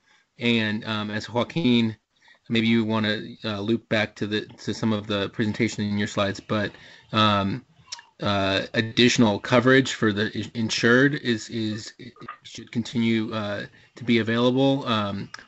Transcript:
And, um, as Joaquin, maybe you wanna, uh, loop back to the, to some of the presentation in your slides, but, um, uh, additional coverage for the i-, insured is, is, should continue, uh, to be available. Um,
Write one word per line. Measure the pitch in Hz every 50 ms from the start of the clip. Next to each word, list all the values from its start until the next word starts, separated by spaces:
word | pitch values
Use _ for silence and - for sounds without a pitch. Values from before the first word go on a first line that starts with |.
| _ _ _ _ _ _ _ -
And, | 120 120 117 113 110 107 107 107 -
um, | 110 110 107 107 104
as | 104 107 104 -
Joaquin, | 107 120 117 - - 151 127 123 123 117 113 110 110 - _ _ _ _ _ _ - _ _ -
maybe | 117 113 110 113
you | 113 113 110
wanna, | 107 110 110 107 107 107 110 - 120 120 - -
uh, | 110 104 101
loop | 104 107 117 113 - -
back | 113 107 107 107 -
to | - 117
the, | 101 107 107 - - - - -
to | - 101
some | - 127 113 107
of | 104 101
the | 110 104 101 98 92
presentation | - - 113 107 104 - 120 107 - - 107
in | 104 101 104
your | 104 107
slides, | - 107 101 98 98 -
but, | - - 110 107 101 92 - - - - - - _ -
um, | - 110 107 107 104 101 98 98 110 127 - _ _ _ _ - - - - _ _ -
uh, | - 104 101 98 98 95 95 95 - - -
additional | 120 110 113 - - 120 123 - - 120 107 101 101
coverage | - - 123 123 117 131 131 135 127 - -
for | - 110 107 101
the | 101 107 104 -
i-, | 107 101 - -
insured | 117 110 110 - - - 117 120 127 139 143 147
is, | - - 127 117 110 - -
is, | - 117 110 107 104 110 107 - - - 131 123 - - - - - - -
should | - - - 113 -
continue, | - 120 110 - - 117 113 113 113 113 110 117 113
uh, | 110 104 104 101 101 120 - _ - _ _ -
to | - 120
be | 113 117 113
available. | 110 113 117 117 120 127 127 131 135 139 135 135 131 127
Um, | 113 107 104 101 98 98 87 - - - -